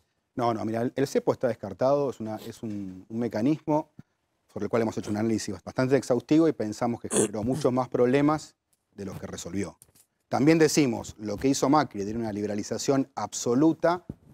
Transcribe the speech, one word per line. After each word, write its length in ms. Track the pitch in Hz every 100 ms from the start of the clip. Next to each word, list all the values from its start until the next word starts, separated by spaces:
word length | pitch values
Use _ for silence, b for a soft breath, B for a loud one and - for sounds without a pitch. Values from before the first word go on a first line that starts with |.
| _ _ _ -
No, 180 | 120
no, 100 | 110 104
mira, 160 | 113
el, 120 | 123 -
el 120 | 135
CEPO 260 | 247 190
está 140 | 123 -
descartado, 600 | - 101 95 127 143 139
es, 100 | 107
una, 180 | 110 107
es 260 | 117 110
un, 420 | 113 104 95 92 -
un 100 | 113
mecanismo 720 | 120 107 123 156 - 151 - - - _ _ _ _
sobre 140 | 104 101
el 40 |
cual 120 | 117
hemos 160 | 113 110
hecho 140 | 104
un 60 | 104
análisis 460 | 113 107 - 95
bastante 320 | - - 131 135
exhaustivo 520 | - 120 - 151 165
y 40 |
pensamos 480 | - 107 104 120 117
que 100 | -
generó 340 | - 107 107
muchos 280 | 107 127 139
más 160 | 127 127
problemas 680 | 127 123 139 143 151 - _ _ _ _ -
de 100 | 95
los 120 | -
que 80 | 95
resolvió. 500 | 92 90 92 92 - - _ _ _ _
También 300 | 110 143 165
decimos, 580 | 151 160 139 104 - -
lo 180 | 104 101
que 120 | 135
hizo 200 | 139 135
Macri 340 | 151 131 104 98
de 80 | 113
una 160 | 113
liberalización 760 | 101 104 104 101 110 - 135 131 -
absoluta, 880 | 104 - 123 123 160 156 165 175 - - _